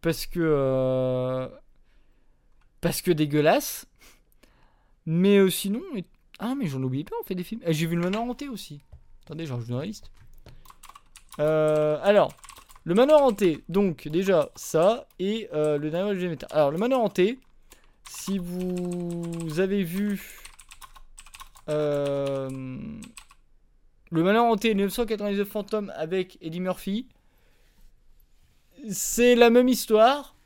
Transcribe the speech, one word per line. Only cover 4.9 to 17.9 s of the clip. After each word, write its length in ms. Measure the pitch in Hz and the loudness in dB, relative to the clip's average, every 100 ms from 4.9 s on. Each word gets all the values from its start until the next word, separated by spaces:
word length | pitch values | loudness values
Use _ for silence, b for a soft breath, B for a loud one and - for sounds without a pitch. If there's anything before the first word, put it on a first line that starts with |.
| _ - | _ -4
Mais, 320 | 165 190 202 | 2 6 6
euh, 120 | 190 | 6
sinon, 320 | - 196 220 381 | 2 -4 -6 -6
et-, 100 | 254 170 _ _ - | -10 -12 _ _ -10
ah, 160 | 214 | -6
mais 120 | 269 208 | -4 -4
j'en 160 | 135 | -4
oublie 220 | 131 131 | -4 -4
pas, 120 | 160 466 | -6 -10
on 40 | |
fait 100 | - | -8
des 100 | 180 | -8
films. 160 | 180 226 | -8 -8
Eh, 80 | 170 | -2
j'ai 140 | 156 165 | -2 0
vu 100 | 170 | -2
Le 60 | |
Manoir 220 | 180 208 | -2 -4
Hanté 240 | 240 240 285 | -6 -8 -10
aussi. 340 | 226 - 147 _ - - - | -12 -14 -18 _ -20 -20 -20
Attendez, 220 | - 147 165 | -16 -12 -8
j'en 100 | 123 | -8
rajoute 140 | 117 | -6
dans 80 | 120 | -6
la 80 | 165 | -6
liste. 240 | 220 - - - - - b b - - - _ - - - | -12 -18 -20 -20 -20 -20 b b -20 -20 -20 _ -20 -20 -2
Euh, 600 | 151 156 156 151 151 151 | 0 2 2 2 2 0
alors, 300 | 165 208 160 - - - - - | 4 4 4 -2 -20 -20 -20 -16
Le 100 | - | -2
Manoir 280 | 185 262 302 | 4 6 8
Hanté, 400 | 277 202 190 156 - | 6 4 0 0 -4
donc 400 | 170 202 147 156 | 0 0 -2 -4
déjà 420 | 160 190 180 143 - | -2 2 2 2 -6
ça, 500 | - 160 180 233 - _ | -2 2 2 2 -6 _
et, 300 | 185 226 214 | -4 -4 -4
euh, 240 | 151 151 147 | -2 0 0
Le 120 | 151 | -2
Dernier 140 | 160 | -4
Voyage 140 | 202 196 | -2 -2
de 80 | 180 | -4
Déméter. 200 | 160 - | -6 -4
Alors, 200 | 151 143 | 2 2
Le 80 | 156 | 2
Manoir 240 | 233 262 | 0 0
Hanté, 360 | 220 - 185 262 - _ _ b b | 0 2 0 0 -12 _ _ b b